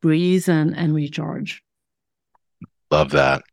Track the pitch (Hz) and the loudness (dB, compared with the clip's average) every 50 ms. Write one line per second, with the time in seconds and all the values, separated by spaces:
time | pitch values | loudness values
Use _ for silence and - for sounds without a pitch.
0 | - 165 156 160 180 180 185 190 180 185 170 156 156 165 - - 175 151 151 151 | 0 0 2 2 2 2 2 2 2 2 2 2 2 0 -2 -2 -2 0 0 0
1 | 147 143 151 - 156 156 147 - - 170 - - _ _ _ _ _ _ _ _ | -2 -4 -6 -8 -8 -8 -8 -10 -10 -10 -12 -16 _ _ _ _ _ _ _ _
2 | _ _ _ _ _ _ _ _ _ _ _ _ - - _ _ _ _ - - | _ _ _ _ _ _ _ _ _ _ _ _ -20 -20 _ _ _ _ 0 0
3 | - 67 - - 69 67 67 - - _ | 0 2 2 2 2 2 0 -2 -6 _